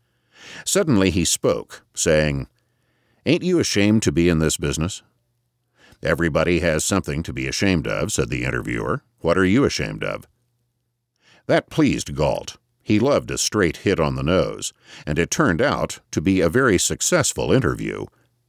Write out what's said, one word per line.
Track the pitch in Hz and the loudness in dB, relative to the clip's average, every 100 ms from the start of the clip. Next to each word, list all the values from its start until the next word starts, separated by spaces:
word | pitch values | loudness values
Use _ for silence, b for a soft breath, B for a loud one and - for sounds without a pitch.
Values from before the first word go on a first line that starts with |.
| B B B B B B B | B B B B B B B
Suddenly | 190 175 110 95 | 0 2 4 4
he | 85 80 | 2 0
spoke, | - 131 65 - - _ | 0 0 -2 -4 -18 _
saying, | - 92 78 78 69 64 _ _ _ _ _ _ _ - | -4 2 4 4 0 -6 _ _ _ _ _ _ _ 0
"Ain't | 165 | 0
you | 170 175 | 2 2
ashamed | 107 101 101 110 | 2 2 4 4
to | - | 2
be | 76 87 | 2 2
in | 80 | 4
this | 78 - | 2 0
business?" | 76 71 85 - _ _ _ _ _ _ _ b b b | -4 -4 -4 -6 _ _ _ _ _ _ _ b b b
"Everybody | - 80 82 76 78 87 | -2 0 0 0 2 2
has | 85 78 | 2 0
something | - 98 80 71 | 0 -2 -2 -6
to | 82 | -6
be | 73 65 | -6 -6
ashamed | - 101 90 57 | -2 0 0 0
of," | 50 71 | -4 -4
said | - 62 | -2 -2
the | 64 | -2
interviewer. | 64 60 55 57 53 135 _ _ | -4 -4 -6 -6 -4 -6 _ _
"What | 82 87 | -2 2
are | 95 | 4
you | 110 | 4
ashamed | 131 - 53 52 | 2 -2 -6 -6
of?" | 50 50 - _ _ _ _ _ _ _ _ _ b b b | -8 -10 -14 _ _ _ _ _ _ _ _ _ b b b
That | 156 - | -2 0
pleased | - 143 67 - | 0 2 2 -4
Galt. | 69 73 - - - _ _ | -2 -2 -2 -6 -16 _ _
He | - 107 | 0 2
loved | 127 120 90 | 4 0 -2
a | 67 | -4
straight | - 110 87 - | -2 0 0 0
hit | 104 90 | -2 0
on | 76 65 | 0 0
the | |
nose, | 67 90 58 50 - - B B B | 0 2 0 -4 -12 -14 B B B
and | 76 | -2
it | 85 | -2
turned | - 147 85 | 0 0 2
out | 139 98 - - - | 0 -2 -4 -8 -8
to | - | -4
be | 82 95 | 0 2
a | 82 | 2
very | 120 131 92 | 2 2 2
successful | - - - 175 - - 60 | 0 -2 0 0 0 -2 0
interview. | 110 78 58 55 50 50 _ _ _ | 2 2 -2 -6 -8 -10 _ _ _